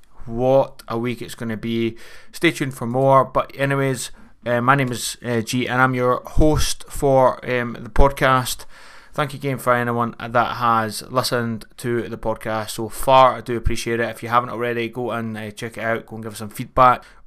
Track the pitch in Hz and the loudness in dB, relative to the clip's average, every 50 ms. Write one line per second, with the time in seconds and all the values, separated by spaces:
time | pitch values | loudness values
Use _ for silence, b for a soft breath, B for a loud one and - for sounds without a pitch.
0 | - - - - - 120 113 117 123 131 135 135 135 - - - - - 117 117 | -20 -20 -14 -12 -10 -8 -4 0 2 4 6 4 4 2 -4 -16 -10 -6 -6 -4
1 | 120 123 117 98 - 85 - - 120 117 110 104 110 117 113 117 113 113 110 B | -2 -4 -6 -6 -10 -14 -12 -10 -8 -6 -6 -6 -4 -2 0 0 0 -2 -2 B
2 | B B B B B B B - 175 165 - - 151 135 131 - 127 117 120 131 | B B B B B B B 0 0 0 2 0 -4 -6 -4 -6 -8 -4 -2 2
3 | 135 135 135 135 131 131 - 143 - - - - 139 139 139 139 135 135 131 117 | 4 6 6 6 4 4 0 -2 -2 -2 -4 -4 -2 0 0 0 0 0 -2 -4
4 | - - b b b b b _ - 120 120 120 120 127 135 143 135 123 123 107 | -6 -10 b b b b b _ -4 -2 0 0 4 4 4 4 2 -2 -4 -6
5 | - - - - - 120 120 113 107 - - 127 123 - 120 127 131 131 131 127 | -6 -8 -10 -8 -6 -2 -2 -2 -2 -2 -2 -2 -2 0 2 2 2 2 2 0
6 | 123 123 123 - - - - - 156 156 151 - - - - - - - - - | 2 2 0 0 -4 -2 2 4 4 6 4 2 0 0 -2 -6 -8 -10 -6 -2
7 | - 139 135 131 131 120 - - - - 127 123 120 120 113 - 120 113 - - | 2 4 4 6 6 4 2 0 -4 -4 -2 -2 -2 -4 -6 -10 -12 -4 6 6
8 | 139 139 135 - 143 131 131 127 123 113 - - - B B B B B B B | 6 6 6 2 4 4 4 4 2 0 -4 -8 -10 B B B B B B B
9 | B B B - - 135 139 135 139 139 135 120 - 123 123 120 120 120 120 117 | B B B -6 -6 -6 -6 -8 -4 -4 -4 -2 2 2 2 2 2 0 0 0
10 | 117 117 - - - 117 113 123 113 - - 123 123 117 113 113 110 110 104 - | -2 -2 -4 -10 -12 -2 0 0 2 2 -2 0 2 2 2 2 0 -2 -6 -8
11 | - - 123 127 120 - 131 120 117 117 117 104 - - - - - 120 120 117 | -12 -4 -2 -2 -2 0 -2 -2 -2 -2 -6 -8 -10 -16 -18 -10 -6 -4 -2 -2
12 | 101 90 113 - - 117 110 - - 113 110 110 107 - - - 113 104 - - | -4 -6 -10 -6 -6 -6 -6 -4 -6 -6 -4 -4 -6 -6 -8 -8 -8 -8 -6 -2
13 | - 135 135 131 131 127 113 117 110 - 120 113 117 - 117 107 - 120 117 117 | 2 6 6 8 8 6 4 0 -6 -4 -4 0 0 0 0 0 -2 -2 -2 -2
14 | 117 110 113 - - 113 117 123 123 123 - 110 120 120 120 117 117 113 113 127 | -2 -4 -4 -8 -6 0 0 0 0 0 -6 -4 -4 -4 -2 -4 -4 -6 -6 -6
15 | 123 113 107 117 113 113 110 107 110 107 104 - 123 113 - 104 107 113 113 110 | -6 -4 -4 -4 -6 -6 -8 -8 -10 -12 -10 -10 -12 -12 -10 -6 -4 -2 -2 -4
16 | - - 113 110 113 117 101 - 110 104 - - 127 - _ - 127 127 120 - | -4 -10 -14 -12 -12 -12 -12 -10 -12 -12 -10 -10 -12 -4 _ 6 6 6 6 4
17 | B B B B B | B B B B B